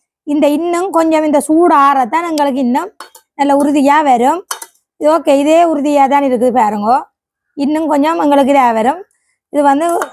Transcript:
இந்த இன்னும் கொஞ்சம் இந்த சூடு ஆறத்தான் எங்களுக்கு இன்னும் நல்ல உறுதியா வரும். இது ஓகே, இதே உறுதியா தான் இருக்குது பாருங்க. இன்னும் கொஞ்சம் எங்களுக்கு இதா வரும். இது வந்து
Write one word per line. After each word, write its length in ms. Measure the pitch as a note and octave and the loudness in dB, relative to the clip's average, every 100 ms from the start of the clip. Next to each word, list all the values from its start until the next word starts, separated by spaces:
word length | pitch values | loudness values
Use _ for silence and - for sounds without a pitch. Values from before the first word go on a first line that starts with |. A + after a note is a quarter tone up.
| _ _ - | _ _ -6
இந்த 200 | D4 D4 | 0 0
இன்னும் 440 | D4+ F4 F4 F#4+ | 0 -2 -4 -2
கொஞ்சம் 320 | E4 D#4+ D#4 | -2 0 0
இந்த 160 | D#4 D4 | 0 -2
சூடு 360 | C#4+ D#4 F4 D#4 | 0 0 2 2
ஆறத்தான் 540 | C#4 C#4 B3 D#4 E4+ | 2 0 -2 -4 -4
எங்களுக்கு 300 | D#4 C#4+ C4 | -2 -2 -2
இன்னும் 300 | B3 B3+ F#4 - - - _ - | -2 -2 -4 -12 -20 -20 _ -6
நல்ல 200 | C#4+ C#4 | 0 0
உறுதியா 480 | C#4+ D4 C#4 D4 | 2 2 2 2
வரும். 360 | D4+ A#3+ B3 E4 - - - _ _ _ | 2 2 2 -2 -6 -16 -18 _ _ _
இது 80 | D4+ | 0
ஓகே, 220 | D#4+ D#4 C#4 | 0 2 0
இதே 200 | C#4+ D#4+ E4+ | 2 2 2
உறுதியா 420 | D4+ C#4+ C#4+ C4+ | 0 0 0 2
தான் 160 | C#4+ | 2
இருக்குது 300 | C#4 B3 B3 | 0 0 0
பாருங்க. 360 | A#3 G#3+ G#3 G#3 C4 E4+ _ _ _ _ - | 0 0 -2 -2 -2 -2 _ _ _ _ -6
இன்னும் 300 | C#4+ D4+ D#4+ | -4 -2 -2
கொஞ்சம் 320 | D4 D4 E4+ | 0 0 0
எங்களுக்கு 340 | D4+ C#4+ C4+ | 0 2 2
இதா 200 | C#4 B3 | 2 2
வரும். 260 | A3 A3 E4 G4+ _ _ _ _ | 0 -2 -4 -10 _ _ _ _
இது 100 | C#4+ | -2
வந்து 220 | C#4+ C#4 E4+ E4+ G4+ | 0 0 0 -2 -4